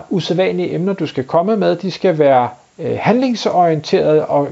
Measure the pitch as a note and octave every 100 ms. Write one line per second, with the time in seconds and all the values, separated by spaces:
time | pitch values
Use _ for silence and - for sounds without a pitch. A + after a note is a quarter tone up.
0 | - F#3+ - F3 F#3 F3+ F3 D#3 F#3 F#3+
1 | D#3 - B2+ E3 F#3 A3 F3 F3 F#3+ -
2 | F#3+ D#3 C#3+ C3 A#2+ - _ - B2 A#2
3 | - A#3 C4 A3+ G#3+ F3 F3 D#3 D3+ F#3+
4 | D3+ D#3 - C#3+ C#3+